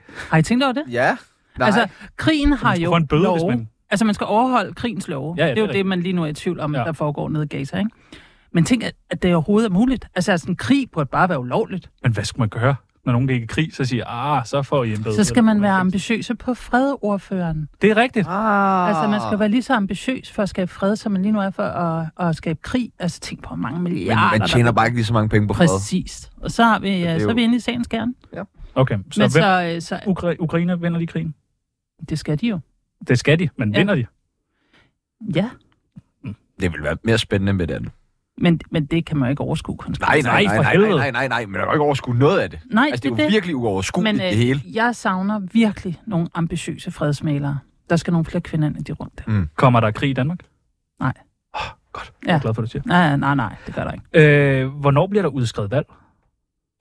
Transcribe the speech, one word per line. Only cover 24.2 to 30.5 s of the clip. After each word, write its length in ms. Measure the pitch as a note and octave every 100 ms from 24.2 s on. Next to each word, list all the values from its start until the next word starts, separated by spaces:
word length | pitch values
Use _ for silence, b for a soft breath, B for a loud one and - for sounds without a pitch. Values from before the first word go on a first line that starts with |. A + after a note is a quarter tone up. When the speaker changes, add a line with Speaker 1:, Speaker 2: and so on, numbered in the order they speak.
| F3+ -
Speaker 2:
man 80 | -
tjener 180 | A#2+ A#2+
Speaker 1:
der 60 |
Speaker 2:
bare 140 | A2 A2+
ikke 120 | A#2+
lige 80 | A2
så 80 |
mange 160 | A#2 A2
penge 180 | A2 G#2
på 60 |
fred. 140 | G2+ E3+
Speaker 1:
Præcis. 640 | F#2+ G2 F#3 - - - -
Og 100 | -
så 120 | -
har 160 | A#3 G#3+
vi, 80 | G3
Speaker 2:
Så 40 |
det 160 | F#3+ E3+
er 40 |
Speaker 1:
ja, 80 | E3
så 60 | G#3
er 40 |
Speaker 2:
jo 40 | A#3
Speaker 1:
vi 80 |
inde 120 | A#3 A#3+
i 40 |
sagens 280 | A3+ A#3+ A#3
kerne. 260 | A3+ A3+ B3+ _
Speaker 2:
Ja. 100 | - G3+ _ - -
Speaker 3:
Okay, 220 | C3+ G#2 -
så 80 | G#3
Speaker 1:
Men 100 | G#3
Speaker 3:
hvem 100 | C3+
Speaker 1:
så, 320 | G3+ F3+ E3+ E3+
øh, 60 |
så 140 | E3 F#3 G#3
Speaker 3:
Ukra-, 280 | F3+ F3 E3
Ukraine 420 | E3